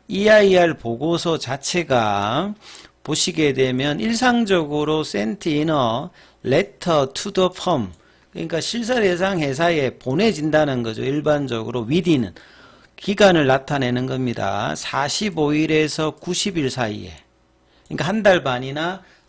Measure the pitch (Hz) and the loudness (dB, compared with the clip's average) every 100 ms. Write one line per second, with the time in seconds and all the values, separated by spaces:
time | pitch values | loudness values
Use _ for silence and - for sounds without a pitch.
0 | - 185 214 214 202 185 170 139 117 117 | -8 0 6 8 8 6 4 0 -6 -4
1 | 156 165 175 156 - 135 - 180 160 127 | -2 0 0 -2 -4 -6 -4 -4 0 2
2 | 107 101 104 131 202 208 - - - _ | 2 0 0 -2 -4 -8 -16 -20 -20 _
3 | - 156 - 151 151 135 131 127 143 147 | -6 -2 -2 0 0 2 0 0 -2 -2
4 | 220 226 254 240 214 185 147 147 151 156 | -2 0 2 2 2 0 0 -2 0 0
5 | 151 - 107 208 175 147 160 151 120 117 | -2 -4 -4 -4 -2 0 2 2 0 -2
6 | 170 - - _ 113 143 196 - 180 156 | -6 -14 -20 _ 0 0 0 -4 0 2
7 | 135 - - - 180 - 185 151 98 85 | 2 -4 -4 0 0 0 -2 -2 -2 -10
8 | _ _ _ 175 160 160 - 233 226 247 | _ _ _ -12 -6 -6 -4 -6 -2 0
9 | 196 175 190 185 143 131 170 160 131 - | 2 2 0 0 -2 0 0 2 0 -4
10 | 127 147 226 151 156 151 147 127 117 110 | -4 0 2 0 0 2 2 0 -4 -4
11 | 127 147 151 147 135 117 113 120 110 165 | -4 -2 0 0 -2 -4 -4 -6 0 0
12 | 170 143 95 - - - - - _ - | 2 2 0 -8 -20 -20 -20 -20 _ -10
13 | - 202 202 170 135 135 - 143 123 123 | -6 4 6 6 4 2 0 -2 -2 -2
14 | 131 131 127 110 98 101 127 78 - 131 | -4 -4 -4 -4 -4 -4 -4 -6 -6 -4
15 | 143 - 214 160 147 151 156 156 151 - | -2 -2 -4 -2 0 0 2 2 0 -2
16 | 156 147 - 180 202 170 135 127 113 104 | -4 -6 -6 -4 -2 -2 -4 -2 -4 -6
17 | 90 80 _ _ _ _ _ _ _ 156 | -12 -18 _ _ _ _ _ _ _ -6
18 | 151 220 202 180 139 123 131 143 170 190 | -2 2 4 2 2 -4 -4 -6 -6 -8
19 | - _ | -14 _